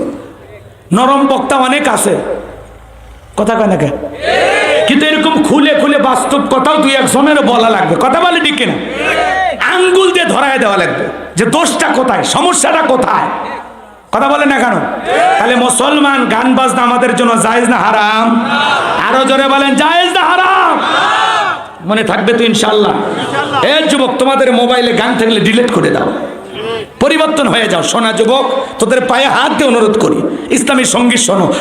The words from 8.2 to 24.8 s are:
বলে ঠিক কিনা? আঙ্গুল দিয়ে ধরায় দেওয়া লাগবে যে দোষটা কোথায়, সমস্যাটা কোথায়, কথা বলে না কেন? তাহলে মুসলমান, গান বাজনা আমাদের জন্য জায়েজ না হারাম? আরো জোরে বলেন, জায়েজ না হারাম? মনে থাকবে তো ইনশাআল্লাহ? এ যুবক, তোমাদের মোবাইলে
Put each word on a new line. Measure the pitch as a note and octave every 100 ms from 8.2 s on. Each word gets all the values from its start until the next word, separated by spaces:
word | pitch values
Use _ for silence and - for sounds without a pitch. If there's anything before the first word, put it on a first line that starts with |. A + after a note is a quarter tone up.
বলে | F4 E4+
ঠিক | D4+ C#4+
কিনা? | G#3+ - - - - - - F#4+ F#4+ - A#3+
আঙ্গুল | F#4 F#4 F#4 F#4+
দিয়ে | F4+ E4+
ধরায় | A3+ C#4 C4
দেওয়া | A3+ G3
লাগবে | E3+ - - - - E3
যে | A#3
দোষটা | D4+ E4+ - D#4+
কোথায়, | D4 C4 C#4+
সমস্যাটা | - B3+ E4+ - - E4
কোথায়, | D#4+ C4 G3 F#3+ - - - - - - - - -
কথা | A3 C#4
বলে | C#4+ C#4+
না | C#4
কেন? | A#3 F#3 C#3 - - G#4 F5+ -
তাহলে | A3 B3
মুসলমান, | B3 - C#4 D4 C#4+ C#4 A#3+
গান | A3 B3+ B3
বাজনা | B3+ G3
আমাদের | A#3+ B3 B3 C#4
জন্য | A#3 A3+
জায়েজ | G#3+ A#3 A#3+
না | A#3+
হারাম? | G3 A3 G#3 A3 A#3 A#3 C4+ C#4+ D4 C#4+ - - F#3+
আরো | C4 C4
জোরে | C4+ C4+
বলেন, | C#4 C#4 C4
জায়েজ | D4+ E4+ F4+
না | F#4
হারাম? | D#4+ F4+ F#4 F#4+ F4+ D#4 - - F#4+ F#4+ F#4+ - - - - - E3
মনে | G#3+
থাকবে | A3 G3+ F#3+
তো | A#3
ইনশাআল্লাহ? | A#3 - G#3+ G#3+ G3 - - E3+ - C#4 D4 C#4 A#3+
এ | D4+ D#4
যুবক, | C#4+ B3+ -
তোমাদের | C4 C4+ B3+
মোবাইলে | A#3 A#3+ B3+